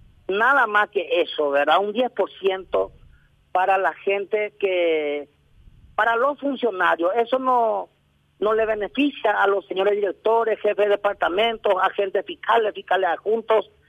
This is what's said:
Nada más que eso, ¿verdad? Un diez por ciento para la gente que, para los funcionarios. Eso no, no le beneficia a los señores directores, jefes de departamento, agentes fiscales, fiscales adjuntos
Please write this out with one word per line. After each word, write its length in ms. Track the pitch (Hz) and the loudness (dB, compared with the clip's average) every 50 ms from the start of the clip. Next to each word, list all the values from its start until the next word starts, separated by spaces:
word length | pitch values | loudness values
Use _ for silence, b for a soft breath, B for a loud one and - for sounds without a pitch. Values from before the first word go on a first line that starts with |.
| - - _ _ _ - | -20 -20 _ _ _ -6
Nada 380 | 190 202 226 247 277 277 240 | -2 0 2 2 4 4 2
más 240 | 214 208 208 208 190 | 2 2 0 0 0
que 320 | - 196 170 - 165 175 160 | -2 -4 -4 0 0 0 0
eso, 280 | - - - 151 143 | -2 -2 -2 -2 0
¿verdad? 280 | 139 143 143 151 156 180 | 2 2 2 4 2 2
Un 140 | 202 208 202 | 2 0 -2
diez 160 | 226 254 240 | -2 -2 -2
por 200 | - - 190 156 - | -2 -2 -4 -4 -4
ciento 600 | - - 190 190 190 185 - - 190 190 190 - b b b b b b b b _ _ _ - | -4 -2 -2 -2 -2 -4 -4 -4 -2 -2 -4 -6 b b b b b b b b _ _ _ -2
para 260 | 180 185 190 190 190 | 2 4 4 4 4
la 140 | 190 170 156 | 2 0 -2
gente 640 | - - 196 196 202 202 - - 214 208 208 208 - | -2 -2 -2 -2 -2 -2 -2 -2 -2 -2 -4 -4 -4
que, 680 | 202 196 185 180 175 170 160 156 151 147 143 147 143 - _ _ _ _ _ - - - - - - - - | -2 -2 0 0 2 2 0 0 -2 -2 -4 -6 -8 -12 _ _ _ _ _ -20 -20 -20 -20 -20 -20 -8 -4
para 220 | - 214 233 233 | -2 0 0 2
los 240 | 233 247 277 294 - | 0 0 -2 -2 -2
funcionarios. 720 | 262 285 269 233 - 226 190 185 180 170 165 160 170 175 196 | -4 -6 -4 -2 -2 -2 -2 0 0 0 2 2 0 0 0
Eso 240 | 233 233 226 - 262 | 0 0 0 -2 -2
no, 500 | 262 262 254 247 233 220 208 196 180 - _ _ _ _ _ _ _ _ _ - | 0 0 2 2 2 0 -2 -4 -6 -10 _ _ _ _ _ _ _ _ _ -6
no 120 | 190 208 220 | -2 -2 0
le 120 | 220 220 | 0 0
beneficia 720 | 214 220 214 202 185 - - 285 294 277 - - 220 208 196 | -2 -2 -4 -6 -6 -2 -2 -2 -2 -2 -2 -2 0 0 2
a 60 | 196 | 2
los 180 | 196 202 196 170 | 2 2 0 -2
señores 280 | - 185 185 190 202 202 | -4 -4 -2 0 0 0
directores, 640 | 202 202 190 156 - - 214 226 226 233 220 214 - | 0 0 -4 -4 -4 0 0 2 2 2 0 -2 -2
jefes 260 | - 208 202 - 208 | -2 -2 0 0 2
de 20 | 208 | 2
departamento, 880 | 202 202 - 202 202 - 180 165 170 190 220 233 226 214 - 220 196 185 | 0 0 0 -2 -2 -2 -2 -2 0 0 0 -2 -2 -2 0 0 0 2
agentes 480 | 180 190 - - 202 190 - 202 180 | 0 0 0 -2 -4 -2 -2 -4 -4
fiscales, 480 | - 170 - - - 220 233 220 208 175 | -6 -10 -8 -2 0 2 2 2 0 -4
fiscales 360 | 196 196 - 185 185 190 175 | -6 -4 -2 -2 0 0 0
adjuntos 600 | 175 - - 196 220 226 220 - 220 214 190 - _ b b | -2 -4 -4 -2 -2 -2 0 0 0 0 0 -2 _ b b